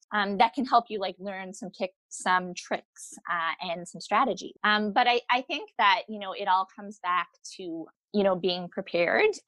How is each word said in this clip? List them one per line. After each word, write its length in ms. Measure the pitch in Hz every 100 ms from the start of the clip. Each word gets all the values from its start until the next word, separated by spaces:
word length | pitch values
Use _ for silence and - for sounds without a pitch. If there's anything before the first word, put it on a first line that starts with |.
| _
Um, 240 | 208 196 196
that 160 | 226
can 100 | 254 262
help 200 | 240 233
you, 100 | 214
like, 160 | 190 180
learn 340 | 196 190 190
some 180 | 202 190
tick-, 220 | - 185 - _
some 460 | - 196 185 180 175
tricks, 580 | - 196 - - - - -
uh, 220 | 170 165 - 185
and 160 | 175 175
some 140 | 196
strategy. 560 | - 208 254 185 - -
Um, 300 | 208 208 214
but 140 | 202 247
I, 120 | 240 -
I 120 | 247
think 300 | 262 302 427 -
that, 260 | 208 185 -
you 120 | 214
know, 120 | 196
it 160 | 180 196
all 180 | 185 190
comes 260 | - 202 214
back 240 | 180 180 175 _ - -
to, 280 | 185 165 156 _ _
you 100 | 208
know, 120 | 196 185
being 320 | 185 180 175
prepared 600 | - 190 170 170 - 440 381